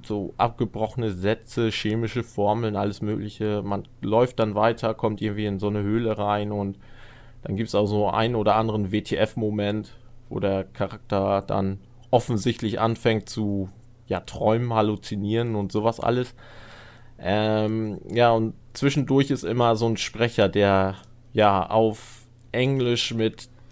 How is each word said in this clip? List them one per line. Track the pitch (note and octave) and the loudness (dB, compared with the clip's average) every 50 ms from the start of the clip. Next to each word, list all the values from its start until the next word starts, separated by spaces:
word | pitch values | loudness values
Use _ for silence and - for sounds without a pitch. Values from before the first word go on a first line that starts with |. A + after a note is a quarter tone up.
| - | -8
so | - G#2+ G#2 G2 - - - | -6 -6 -4 -4 -6 -2 0
abgebrochene | G#2+ A#2+ A2+ - B2 G2+ - G#2 A2 G#2+ - B2 A#2 A2 | 0 0 0 -2 -4 -4 -2 -4 -4 -4 -4 -4 -4 -4
Sätze, | F#2+ F2+ F2+ G2+ A2+ - - - - - A#2 A2 | -4 -2 -2 -2 -2 -2 -4 -6 -4 -2 0 0
chemische | G#2 - - G#2+ G#2+ A2+ A#2 G#2+ - B2+ A2+ | 0 -2 -2 -2 -2 -2 -2 -2 -4 -4 -6
Formeln, | - - - G2+ G2+ G#2+ A2+ A#2 A2 G#2 | -4 -4 0 0 0 0 0 -2 -2 -2
alles | G2 G2+ G#2 G2+ - - | -2 -2 -2 -4 -4 -4
mögliche. | G#2+ G#2+ - G#2+ G#2 - - A2 G#2+ G#2+ G#2 G#2 | -4 -4 -4 -6 -8 -6 -4 -4 -2 -2 -2 -2
Man | G2+ G2+ G2 F#2 - - - | -4 -6 -6 -6 -10 -14 -10
läuft | - G2 G#2+ A2+ B2 B2+ - - | -4 0 2 2 2 2 2 0
dann | A2+ G#2 G2+ | -2 0 2
weiter, | G#2+ G#2+ A#2 A2+ - - A2+ A2+ | 2 2 2 2 0 -2 -4 -2
kommt | - - A2+ G#2+ G2 | -2 -2 -2 -2 -2
irgendwie | G#2+ G#2+ G2+ G#2 G#2+ | -2 -4 -2 -2 -2
in | G#2 G2 F#2+ | -2 -2 -2
so | G2+ G#2 | -2 -2
eine | G2+ G#2+ G2+ | 0 0 0
Höhle | G2+ G#2+ A#2 B2 A#2 G#2+ G#2+ | 0 0 0 0 0 -2 0
rein | G#2 G#2 G#2 G#2 G#2 G#2 | 0 0 0 0 -2 -2
und | G#2 G2+ G2+ G2 G2 - - - - - - - - - - - - - - | -4 -2 -4 -4 -6 -8 -14 -20 -20 -20 -20 -20 -20 -20 -20 -20 -20 -14 -8
dann | - G#2 | -6 -4
gibt's | G2 A2+ A2 - | -4 -4 0 0
auch | G2+ G#2 | 2 2
so | G2+ G#2 G#2 G#2 G2 | 2 2 0 0 0
einen | - - A2+ A#2 B2 | 2 0 0 0 0
oder | A2+ G#2 G#2+ G2+ | 2 2 4 4
anderen | A2 A2 A2+ G#2+ G#2+ G#2 F#2 | 4 2 2 0 -2 -2 0
W-T-F-Moment, | G2 A2 G#2 - - - G#2+ G#2+ - - A2 G#2+ G#2+ G#2 G2+ G#2 G#2 G#2+ G#2 - - - - - - - - - | -2 -2 -2 -2 0 0 0 0 0 -2 -4 -2 -2 -2 -2 -2 -2 -2 -6 -8 -14 -20 -20 -20 -20 -20 -16 -10
wo | - - | -6 -4
der | G2 G2 G2 F#2+ F#2+ | -2 0 0 0 -2
Charakter | - - - G2+ F#2+ - G#2+ - - G#2+ G2 F#2+ G2+ G2+ G2 G2 | -6 -6 -6 -6 -6 -6 -10 -6 -2 0 0 2 2 2 0 0
dann | - G#2 G2+ F#2+ F#2+ G2 G2 - - - - - - | 0 -2 0 0 -2 -4 -6 -10 -16 -20 -20 -4 0
offensichtlich | - A#2+ - - A#2+ G#2+ F#2 B2 A#2 - - G#2+ G2 G#2+ | 2 2 2 2 -2 0 0 0 -2 0 -2 -2 0 0
anfängt | A2 A2+ A#2 - - A#2+ A2 G#2+ - - | 0 0 0 0 2 2 2 2 -2 -4
zu, | - - G#2+ G#2 G2+ G2 F#2+ F#2 - - - - - - - - | -6 -4 -4 -2 -2 -2 -4 -6 -8 -14 -20 -20 -20 -20 -8 -6
ja, | G2 F2+ | -6 -6
träumen, | - - - A2+ - G#2+ A2 A#2 B2 A#2+ A#2 | -6 -8 -6 0 2 2 2 2 2 0 2
halluzinieren | A2 G#2+ G#2+ G#2+ G2+ - - A2 G2+ G2 G2+ A2 A2+ A#2+ A#2+ A2+ | 2 2 2 0 -2 -6 -6 -6 -4 -2 0 0 0 0 0 -2
und | G#2 G2+ F#2+ | -2 -2 -2
sowas | - G#2+ G#2 A#2 A2+ - | -2 0 0 0 0 0
alles. | - - A#2+ B2 B2 - - - - - - - - - - - - - - - - - - - | 0 0 0 0 -2 -4 -8 -16 -20 -20 -20 -20 -20 -20 -20 -20 -20 -20 -20 -20 -20 -20 -20 -10
Ähm, | - F2 G2 G#2+ G#2+ G#2+ G#2+ G#2+ G#2+ G#2+ A2 A2+ A2 G#2+ G2+ - - - | -4 -2 0 0 2 2 0 0 0 0 -2 -2 -4 -4 -6 -10 -10 -4
ja, | - A#2 A#2+ A#2 | 2 4 6 6
und | A#2 A2+ A2+ A2+ - - - - - | 6 4 2 -2 -4 -8 -16 -18 -6
zwischendurch | - - C#3+ C#3 D3+ C3 - C3+ C3+ C#3+ C#3 | 0 0 2 2 2 0 2 2 2 4 2
ist | C#3 A#2+ - | 0 -2 -2
immer | E2 A2+ B2 A#2+ A#2 A2+ | -2 0 2 4 4 4
so | A2 A#2 A2+ | 2 2 0
ein | A2+ | 0
Sprecher, | G#2+ - - - G#2+ A2+ A#2 - - G#2+ F#2+ | -2 -4 -6 -2 -2 -2 0 2 2 2 4
der, | - G2+ G2+ G2+ G2 F#2+ F#2+ F#2+ F#2 - - - - - - - | 4 4 4 6 6 4 2 0 -2 -6 -12 -20 -20 -20 -20 -4
ja, | - A2+ G#2+ G#2 G2 F#2+ E2 | 2 4 6 6 6 4 2
auf | - - A2 A2+ A2 G#2+ - - - - - - - - - - - | 2 2 4 4 4 2 -2 -8 -14 -16 -18 -20 -20 -20 -20 -18 -6
Englisch | - A#2 B2+ C3+ C#3 C3+ B2 A#2+ A#2+ A#2 - - B2+ | -2 0 0 2 2 2 2 0 0 0 -2 -2 -2
mit | A2+ A2 A2 - - - - - - - - | 0 0 0 -2 -4 -10 -20 -20 -20 -10 2